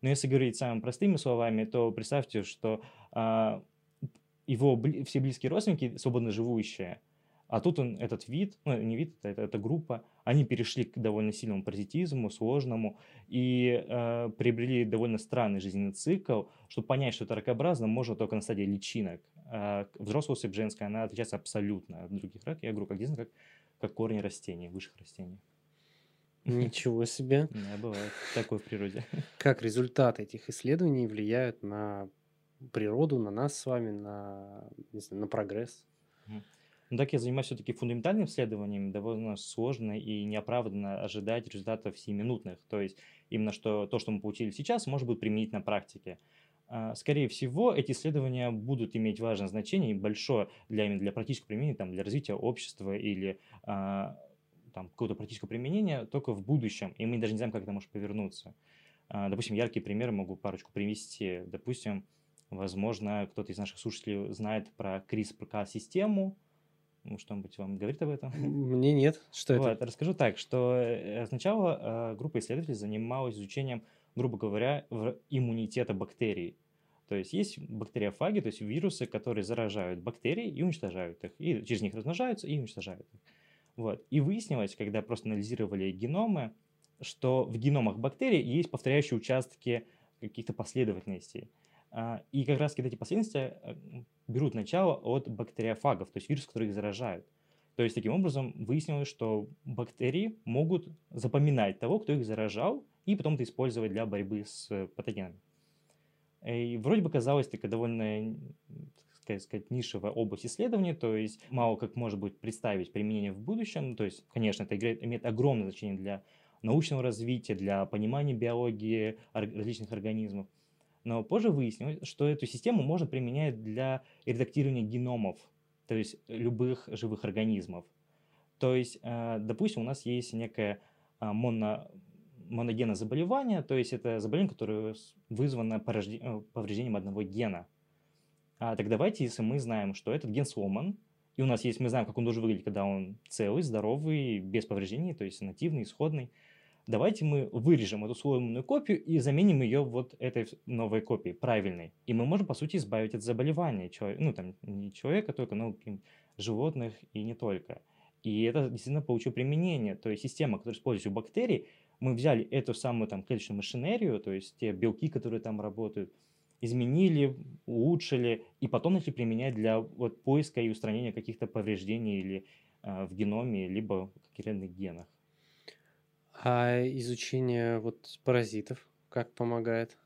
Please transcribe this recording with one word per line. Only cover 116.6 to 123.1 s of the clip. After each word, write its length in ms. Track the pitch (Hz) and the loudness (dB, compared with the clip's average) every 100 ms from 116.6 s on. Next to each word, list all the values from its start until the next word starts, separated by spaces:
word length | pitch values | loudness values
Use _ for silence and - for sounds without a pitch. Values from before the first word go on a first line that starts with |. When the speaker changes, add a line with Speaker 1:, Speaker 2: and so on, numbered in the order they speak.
Speaker 1:
научного 420 | 110 139 160 139 | 2 4 4 0
развития, 520 | 127 107 117 123 - 98 | 0 0 -2 -2 -2 -2
для 300 | 95 98 98 | 0 0 0
понимания 480 | 107 107 135 147 | 0 0 0 0
биологии 840 | 123 117 117 123 107 107 113 107 110 - | 0 0 2 0 -2 0 2 0 -2 -8
ор-, 180 | 113 104 | -4 -4
различных 380 | 104 107 110 113 | -2 -4 -6 -6
организмов. 560 | 110 104 110 110 98 98 _ _ _ _ _ | -4 -2 -2 -2 -6 -10 _ _ _ _ _
Но 200 | - 117 | -4 -4
позже 260 | 107 202 220 | 2 2 4
выяснилось, 480 | 151 123 110 135 151 | 4 2 -2 -6 -6
что 240 | 143 - 147 | -10 0 2
эту 180 | 147 123 | 2 -2
систему 360 | 123 226 233 | -2 2 2
можно 240 | 135 170 | 4 2
применять 560 | 160 | 0